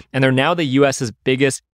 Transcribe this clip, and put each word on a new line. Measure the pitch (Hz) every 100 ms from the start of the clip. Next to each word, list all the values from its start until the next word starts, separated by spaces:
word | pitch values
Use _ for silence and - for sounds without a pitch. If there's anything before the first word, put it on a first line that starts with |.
| -
and | 135
they're | 131
now | 127 143 175
the |
U | 147 135 139
S's | - 120
biggest | - 131 131 139 - _